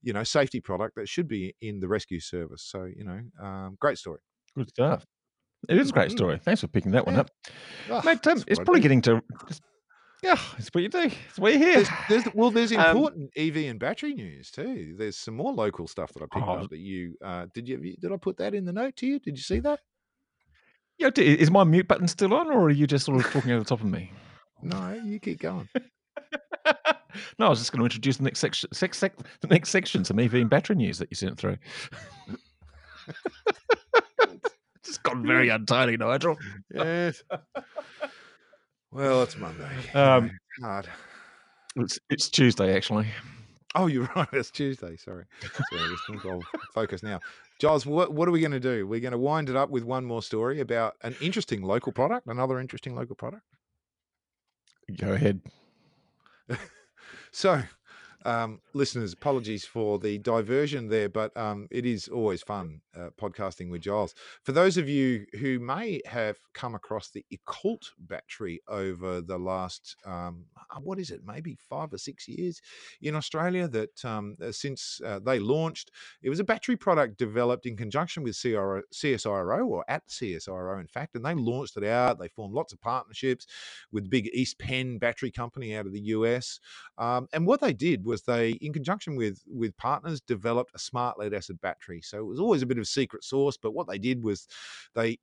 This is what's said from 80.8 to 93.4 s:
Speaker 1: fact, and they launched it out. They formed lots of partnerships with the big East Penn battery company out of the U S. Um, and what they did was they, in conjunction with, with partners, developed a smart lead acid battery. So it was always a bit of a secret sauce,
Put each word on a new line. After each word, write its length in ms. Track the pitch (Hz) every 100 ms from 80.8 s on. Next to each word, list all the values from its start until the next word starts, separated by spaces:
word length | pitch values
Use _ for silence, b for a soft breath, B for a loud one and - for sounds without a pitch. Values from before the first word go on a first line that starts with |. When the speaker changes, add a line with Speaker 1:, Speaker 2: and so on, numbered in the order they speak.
| 82
Speaker 1:
fact, 280 | - 151 117
and 100 | 127
they 80 | 170
launched 400 | 117 123 135 -
it 80 |
out. 360 | 101 120 123 101
They 100 | 87
formed 240 | - 104
lots 180 | 113 165
of 80 | 95
partnerships 680 | - 127 - 110 131 127 - B B B B
with 140 | 107 98
the 40 |
big 200 | 127 110
East 260 | 120 127 -
Penn 380 | 127 127 127 117
battery 340 | 120 117 131
company 440 | - 117 139 120 107
out 120 | 98
of 40 |
the 100 | 101
U 240 | 104 110 113
S. 360 | 123 127 - B B B -
Um, 300 | 117 123 127
and 120 | 156 170
what 140 | 277
they 140 | 269
did 320 | 120 156 160 113
was 160 | 110
they, 300 | - 120 117 117
in 100 | 147
conjunction 420 | 151 139 208 - 139
with, 260 | 110 98 _
with 280 | 127 113 -
partners, 440 | 120 143 151 151
developed 500 | _ 117 107 117 127 -
a 40 |
smart 380 | - 123 123 -
lead 160 | 104
acid 260 | 101 - 90
battery. 400 | 92 - - 87
So 160 | - 101
it 60 | 107
was 140 | 117
always 220 | 214 170
a 60 | 127
bit 100 | 123
of 60 |
a 20 | 107
secret 380 | - 127 107
sauce, 340 | - 135